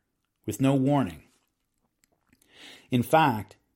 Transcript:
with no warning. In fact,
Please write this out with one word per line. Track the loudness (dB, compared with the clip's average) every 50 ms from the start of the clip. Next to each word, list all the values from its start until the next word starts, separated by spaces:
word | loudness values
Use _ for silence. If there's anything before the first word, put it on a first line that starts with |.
| _ _ _ _ _ _ _ _ -12
with | -10 -6 -2
no | 0 0 0
warning. | 0 0 0 0 0 0 -2 -6 -12 -20 _ _ _ _ _ _ _ _ _ _ _ _ _ _ _ _ _ _ _ _ _ _ _ _ _ _ -20 -20 -20 -20 -20 _ -4
In | -2 -2 0
fact, | 2 2 4 4 2 0 -4 -8 -12 -18 _ _ _ _